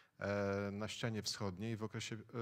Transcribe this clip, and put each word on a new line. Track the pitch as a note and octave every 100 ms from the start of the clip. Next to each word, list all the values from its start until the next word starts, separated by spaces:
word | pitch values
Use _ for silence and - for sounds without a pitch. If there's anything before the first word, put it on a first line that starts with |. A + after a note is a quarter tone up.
| - -
e, | G2 G2+ G2+ G2 G2+
na | G2+ G#2+
ścianie | - A#2+ A2
wschodniej | G2 - G2+ F2+ A2 A2
w |
okresie, | A2 A#2 - A2
e, | A2 B2